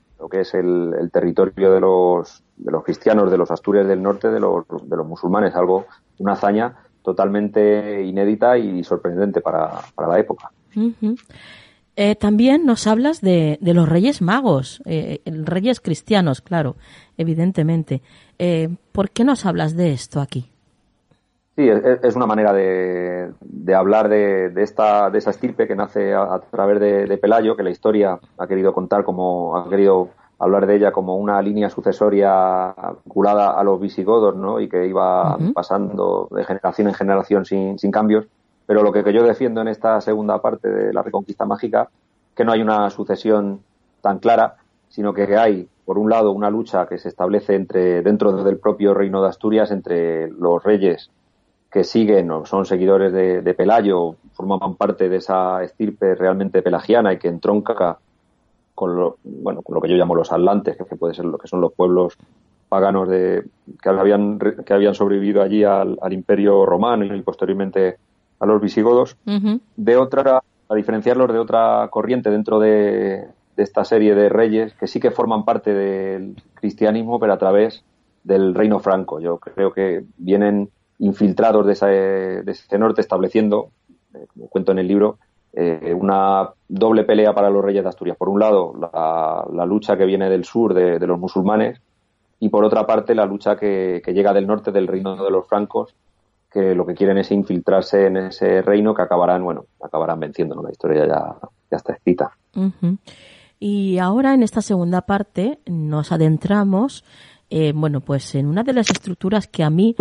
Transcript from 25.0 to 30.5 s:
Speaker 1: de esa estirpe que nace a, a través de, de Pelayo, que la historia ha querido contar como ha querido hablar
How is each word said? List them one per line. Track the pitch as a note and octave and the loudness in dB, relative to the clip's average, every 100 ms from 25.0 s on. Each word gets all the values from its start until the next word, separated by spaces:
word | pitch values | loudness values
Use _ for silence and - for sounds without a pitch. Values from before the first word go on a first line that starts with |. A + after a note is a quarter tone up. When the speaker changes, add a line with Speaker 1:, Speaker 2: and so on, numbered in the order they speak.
| G2+ | 2
Speaker 1:
de | G#2 | 0
esa | G#2 | -2
estirpe | G2 B2 A2+ A2 | -4 -4 -2 -2
que | G2 | -2
nace | G#2 G#2 G2 | -4 -4 -2
a, | G2+ F#2+ | -2 -2
a | F#2 | -4
través | - F#2+ G2 G#2 | -6 -2 0 2
de, | G#2 G2+ G2 | 2 0 0
de | G2 | -2
Pelayo, | G2+ A2+ A2 A2 | 2 2 2 -2
que | |
la | F#2 | -4
historia | - A2 G#2 G2 F2 _ - | -4 0 2 0 -2 _ -10
ha | F2+ | -6
querido | F#2+ F#2+ | 0 0
contar | F#2 F#2 G2+ | 0 -2 -2
como | F#2+ F2+ F#2 F2+ E2+ F2 | -2 -2 -2 -4 -4 -6
ha | E2+ | -2
querido | G2 G2 F#2 F#2 _ _ - | 2 4 4 0 _ _ -4
hablar | F2 | 0